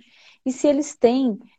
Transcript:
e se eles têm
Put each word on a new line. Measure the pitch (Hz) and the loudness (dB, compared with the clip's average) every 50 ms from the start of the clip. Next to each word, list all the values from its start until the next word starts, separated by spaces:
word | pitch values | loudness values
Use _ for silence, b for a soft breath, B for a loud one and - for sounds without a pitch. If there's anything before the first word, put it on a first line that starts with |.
| b b b b b b b b b | b b b b b b b b b
e | 262 | -8
se | 254 - - | -6 0 0
eles | 294 285 285 294 - - | 0 2 0 -2 -6 -4
têm | _ - 233 247 262 269 240 196 - b b b | _ 2 2 2 2 -2 -2 -4 -6 b b b